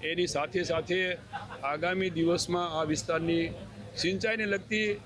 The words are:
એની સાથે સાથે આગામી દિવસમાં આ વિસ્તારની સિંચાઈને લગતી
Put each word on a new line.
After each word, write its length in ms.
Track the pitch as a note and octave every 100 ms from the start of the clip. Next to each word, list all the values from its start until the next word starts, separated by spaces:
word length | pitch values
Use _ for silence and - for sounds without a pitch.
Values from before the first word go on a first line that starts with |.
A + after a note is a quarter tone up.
| D3+
એની 200 | E3+ F3 D3
સાથે 260 | D3 F#3 E3+
સાથે 280 | E3 D#3 F3+ F#3 F3 - - - - C3+
આગામી 420 | D3+ E3+ F#3 F#3+ E3
દિવસમાં 560 | E3 E3+ - F3 F3 D#3+
આ 60 | D#3+
વિસ્તારની 500 | D3+ - E3 E3 E3 E3 - - - - -
સિંચાઈને 460 | E3+ F#3+ A3+ A3 G#3+
લગતી 340 | G3 F#3+ G#3+ G#3+ G#3